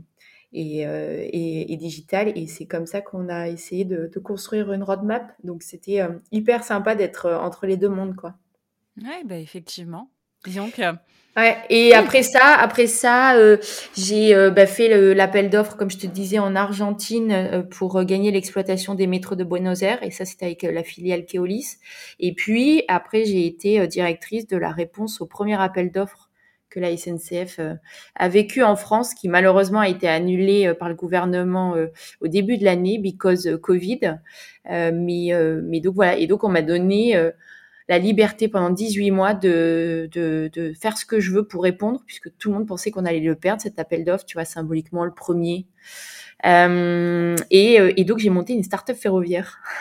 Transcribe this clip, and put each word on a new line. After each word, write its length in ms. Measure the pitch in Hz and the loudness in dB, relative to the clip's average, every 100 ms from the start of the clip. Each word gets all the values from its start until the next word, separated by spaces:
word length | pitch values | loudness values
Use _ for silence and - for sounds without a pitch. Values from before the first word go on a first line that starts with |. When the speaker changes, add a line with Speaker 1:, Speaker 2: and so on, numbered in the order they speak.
| 165 _ _ _ _ | -20 _ _ _ _
Speaker 1:
et, 340 | - 156 151 151 | -12 -8 -6 -6
euh, 320 | 151 151 156 | -6 -8 -8
et, 520 | - 170 165 160 - | -8 -6 -6 -6 -8
et 40 | 165 | -8
digital. 560 | 165 156 - 190 214 214 | -10 -14 -6 -4 -4 -6
Et 100 | 160 | -10
c'est 200 | - - | -14 -10
comme 200 | 170 165 | -10 -8
ça 160 | 202 | -10
qu'on 260 | 202 185 180 | -10 -12 -10
a 200 | 175 170 | -8 -8
essayé 360 | 170 - 185 | -10 -10 -6
de, 260 | 190 180 165 | -6 -6 -8
de 60 | 185 | -10
construire 520 | 185 202 - 214 196 | -10 -12 -8 -6 -4
une 120 | 196 | -6
roadmap. 480 | 196 196 208 233 247 _ | -4 -4 -4 -6 -8 _
Donc, 200 | 180 170 | -14 -14
c'était, 380 | - 175 - 196 | -16 -18 -6 -4
euh, 80 | 175 170 - | -4 -6 -8
hyper 320 | 214 220 233 | -2 0 0
sympa 300 | 233 202 202 | -2 -2 0
d'être, 320 | 220 185 - 175 | 0 -2 -2 -4
euh, 100 | 165 | -2
entre 300 | 170 - 190 | -4 -6 -4
les 100 | 185 | 0
deux 120 | 202 | 0
mondes, 260 | 190 190 | -2 -6
quoi. 200 | 185 170 - _ _ _ _ _ - | -10 -14 -20 _ _ _ _ _ -18
Speaker 2:
Ouais, 200 | 226 339 | -16 -14
bah, 120 | 262 175 | -12 -12
effectivement. 720 | 156 185 170 - 170 170 262 _ _ _ 185 | -14 -18 -16 -16 -14 -14 -18 _ _ _ -12
Dis 80 | |
donc, 240 | 190 208 233 | -10 -10 -4
euh, 140 | 185 165 _ _ _ - | -4 -4 _ _ _ 2
Speaker 1:
Ouais, 180 | 226 220 - | 2 2 2
et 200 | 226 233 | 4 8
Speaker 2:
oui. 40 | |
Speaker 1:
après 300 | 226 202 262 | 8 8 4
ça, 320 | 247 262 269 294 | 4 6 8 8
après 280 | 233 240 233 | 6 2 0
ça, 500 | - 240 247 262 240 | 2 2 4 6 8
euh, 220 | 214 208 - - - | 8 8 2 -14 -14
j'ai, 400 | - 190 214 214 | -10 -2 2 6
euh, 160 | 196 196 | 8 8
bah, 140 | 185 | 8
fait 240 | 196 190 226 | 6 6 4
le, 240 | 208 196 | 8 6
l'appel 380 | 196 190 202 196 | 6 4 2 2
d'offres, 260 | 208 214 - | 2 0 -4
comme 140 | 196 | -6
je 80 | - | -6
te 80 | 190 | -10
disais, 320 | 185 190 214 | -8 -4 -2
en 180 | 202 190 | 0 0
Argentine, 760 | 202 202 208 208 - 226 226 | -2 -2 -4 -4 -4 -4 0
euh, 300 | 190 185 180 | 0 -2 -4
pour, 340 | 180 - 185 185 | -6 -6 -4 -2
euh, 80 | |
gagner 260 | 185 190 208 | 0 0 0
l'exploitation 640 | 196 185 196 190 190 185 | -2 -2 -4 -4 -4 -4
des 120 | 196 190 | -4 -2
métros 280 | 180 185 | -2 -4
de 100 | 185 | -6
Buenos 380 | 175 175 185 180 | -4 -4 -2 -2
Aires. 200 | 196 247 | -2 -2
Et 80 | 196 | -6
ça, 140 | - | -10
c'était 220 | 190 - 180 | -14 -10 -10
avec, 180 | 170 | -6
euh, 80 | 175 | -6
la 120 | 165 | -6
filiale 420 | 165 - 180 175 175 | -8 -8 -6 -6 -4
Keolis. 500 | 185 180 214 - - - - - - | -6 -4 -6 -8 -16 -20 -20 -20 -8
Et 140 | 180 | -6
puis, 520 | 170 - 226 269 311 - | -4 -2 0 2 2 2
après, 380 | 180 - 220 220 | -2 -2 -2 0
j'ai 180 | 185 170 | 0 -2
été, 320 | 170 202 214 | -2 0 2
euh, 60 | 175 | 0
directrice 600 | 185 175 170 - 220 220 | -2 -2 -4 -8 -10 -6
de 100 | 185 | -4
la 140 | 165 | -4
réponse 500 | 160 170 196 214 - | -6 -8 -8 -10 -10
au 60 | 165 | -12
premier 340 | - 208 208 | -6 -4 -2
appel 320 | 190 190 180 | -2 -2 -4
d'offres 380 | 190 196 - _ _ _ _ _ | -4 -6 -10 _ _ _ _ _
que 120 | 190 | -8
la 100 | 180 | -6
S 160 | 170 175 | -6 -8
N 120 | 170 | -10
C 280 | - 175 180 | -8 -8 -8
F, 120 | - | -10
euh, 160 | 156 165 - - - - | -10 -10 -16 -20 -16 -4
a 120 | 185 | 2
vécu 340 | 196 208 269 | 2 2 2
en 140 | 226 202 | 2 2
France, 380 | - 220 240 | 0 -2 -2
qui 140 | - 185 | -6 -2
malheureusement 520 | 175 190 185 190 214 | 4 4 4 2 2
a 80 | 202 | 0
été 200 | 180 175 | 0 0
annulé, 580 | 160 180 185 196 202 185 | 0 0 0 2 4 2
euh, 80 | |
par 140 | 165 170 | 0 -4
le 60 | |
gouvernement, 840 | 165 175 180 180 180 180 185 185 165 | -8 -4 -2 0 0 0 0 0 -2
euh, 100 | 160 160 - - | -4 -8 -20 -8
au 80 | 165 | -2
début 300 | 180 196 240 | -2 0 2
de 60 | |
l'année, 340 | 196 180 185 220 | 2 2 0 -2
because, 480 | 190 185 190 180 180 | -4 -2 0 0 0
euh, 100 | 165 | -4
covid. 640 | - 180 180 247 196 160 - - - _ - | 0 0 0 -2 -4 -4 -12 -20 -20 _ -8
Euh, 200 | 175 165 | -4 -2
mais, 400 | 170 175 175 175 | -2 -2 -2 -2
euh, 280 | 175 160 160 | 0 0 -2
mais 160 | 165 165 | -4 -4
donc 140 | 170 | -2
voilà. 220 | 185 180 185 | 2 2 2
Et 100 | 165 | 0
donc, 180 | 208 | 0
on 40 | 214 | 0
m'a 140 | 175 | 0
donné, 540 | 156 175 185 202 233 196 | 0 0 0 2 2 2
euh, 140 | 165 165 - - _ _ - | 0 -4 -16 -20 _ _ -2
la 100 | 175 | 0
liberté 500 | 190 208 208 - 220 | 2 2 2 0 -2
pendant 220 | 208 175 | 0 0
dix-huit 420 | 180 220 202 202 | -2 -2 -2 0
mois 200 | 190 190 | 2 0
de, 760 | 202 185 165 165 165 165 165 165 | 0 0 2 2 0 -2 -4 -6
de, 400 | 170 165 156 156 | -4 -4 -2 -4
de 200 | 165 165 | -6 -10
faire 240 | 165 214 214 | -6 -6 -6
ce 80 | - | -2
que 140 | 220 | -2
je 100 | 185 | 0
veux 160 | 190 208 | -2 -2
pour 160 | 175 | -2
répondre, 400 | 180 180 208 254 | -2 0 -4 -6
puisque 320 | - - 170 - | -10 -20 -20 -10
tout 140 | 214 | -6
le 60 | 202 | -4
monde 80 | 220 | -6
pensait 240 | 175 - | -8 -8
qu'on 140 | 196 | -4
allait 160 | 180 165 | -4 -2
le 160 | 160 160 | -2 -2
perdre, 260 | 180 214 | -2 -4
cet 160 | 202 - | -6 -10
appel 260 | 160 165 | -6 -4
d'offres, 200 | 165 190 | -2 -4
tu 100 | - 170 | -6 -12
vois, 80 | |
symboliquement 600 | 165 165 160 160 160 175 | -10 -10 -6 -6 -6 -6
le 100 | 175 | -6
premier. 540 | 175 - 175 170 175 185 _ - - - - - - | -8 -6 -4 -2 -6 -10 _ -20 -20 -20 -20 -20 -4
Euh, 920 | - 175 175 175 175 175 175 175 170 170 - | 4 6 6 2 0 0 0 0 -2 -2 4
et, 300 | 190 214 226 | 6 8 6
euh, 120 | 185 - | 6 4
et 80 | |
donc, 140 | 180 226 | 0 2
j'ai 100 | 208 | 2
monté 260 | 180 175 | 0 0
une 100 | 240 | -4
start-up 320 | 185 196 - 240 | -4 -6 -6 -6
ferroviaire. 640 | 208 190 175 180 196 - - - | -2 0 0 -4 -6 -14 -14 -6